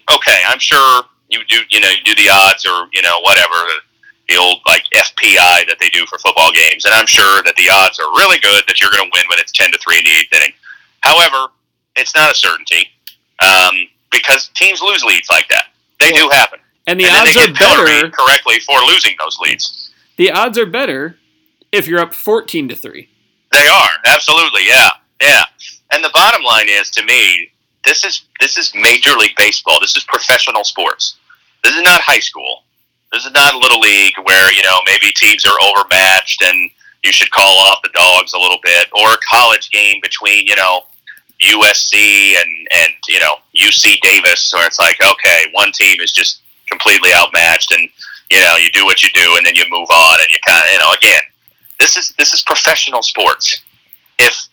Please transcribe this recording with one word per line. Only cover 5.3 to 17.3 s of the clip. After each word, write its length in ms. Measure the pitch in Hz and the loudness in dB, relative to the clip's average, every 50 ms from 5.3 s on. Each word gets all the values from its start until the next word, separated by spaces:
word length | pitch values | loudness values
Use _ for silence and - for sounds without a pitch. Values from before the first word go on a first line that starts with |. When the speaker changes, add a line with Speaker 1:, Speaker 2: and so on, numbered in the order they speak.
| 95 | 2
Speaker 1:
I 280 | 92 87 87 87 87 85 | 4 4 4 2 2 0
that 120 | 87 82 - | -2 -4 -4
they 100 | 90 87 | -2 -2
do 160 | 87 87 85 | -2 -4 -4
for 120 | - 92 | -6 -10
football 340 | - - 95 90 85 80 85 85 | -6 -4 -4 0 2 0 2 2
games, 320 | 82 82 80 80 78 - | 2 0 0 0 0 0
and 80 | 101 107 | 2 2
I'm 120 | 113 117 | 2 2
sure 380 | - - - 101 98 98 95 92 | 2 2 2 2 2 2 2 0
that 120 | 87 - | 0 0
the 120 | 92 92 90 | 0 2 2
odds 300 | 95 98 95 95 - - | 4 2 2 0 0 -4
are 100 | 78 78 87 | -6 -2 0
really 220 | 147 196 190 180 147 | 0 2 2 2 0
good 240 | 107 101 101 101 - | 0 2 2 2 0
that 120 | 95 90 - | 0 -2 -2
you're 80 | 98 98 | -2 -2
gonna 180 | 101 98 95 92 92 | -2 -2 -4 -2 -2
win 100 | 90 87 85 | -2 -2 0
when 80 | 85 | -2
it's 140 | 85 85 - | -2 -2 -2
ten 180 | - - 95 87 | -2 -2 0 0
to 60 | 85 - | -2 -4
three 180 | - 87 85 | -2 -2 0
in 80 | 82 80 | 0 2
the 60 | 78 | 2
eighth 200 | 80 78 78 - 80 | 0 0 0 0 0
inning. 200 | 78 71 71 - _ _ - - - _ _ _ _ | 0 0 -2 -4 _ _ -20 -20 -20 _ _ _ _
However, 460 | - 135 156 170 170 156 135 135 131 - - _ _ _ _ _ _ _ _ | 0 2 2 4 2 2 0 -2 -4 -6 -10 _ _ _ _ _ _ _ _
it's 180 | 131 123 - - | -6 -4 -2 0
not 160 | 156 156 151 | 2 2 2
a 40 | - | 2
certainty, 520 | - - 90 82 82 - - 85 85 92 - _ _ _ - - _ _ _ _ - | 0 0 -2 -2 -4 -4 -2 -2 -2 -2 -4 _ _ _ -20 -20 _ _ _ _ -2
um, 360 | 92 95 95 92 92 92 90 90 87 - _ _ _ _ | 2 2 4 4 4 2 0 -2 -6 -10 _ _ _ _
because 360 | 123 120 - 139 135 127 - - _ | -4 -4 0 0 -2 -2 -2 -8 _
teams 260 | - 185 196 190 160 | -2 -2 -2 -2 -2
lose 220 | 175 202 196 175 120 | -4 -4 -4 -2 -2
leads 260 | 110 92 87 - - | -2 -2 -4 -2 -2
like 200 | 87 80 - - | -2 -2 0 -2
that. 180 | - 50 - - _ _ _ _ _ - | -2 -4 -4 -6 _ _ _ _ _ 0
They 140 | 143 165 160 | 0 2 2
Speaker 2:
Well, 160 | 151 156 139 | 2 0 2
Speaker 1:
do 60 | 143 | 2
happen. 240 | 131 113 - - - _ _ _ _ _ | 2 2 0 -4 -12 _ _ _ _ _
Speaker 2:
and 100 | 165 180 | -6 -2
the 60 | 185 185 | 0 0
Speaker 1:
And 80 | 180 175 | 2 2
then 60 | 208 226 | 2 2
Speaker 2:
odds 80 | - | 2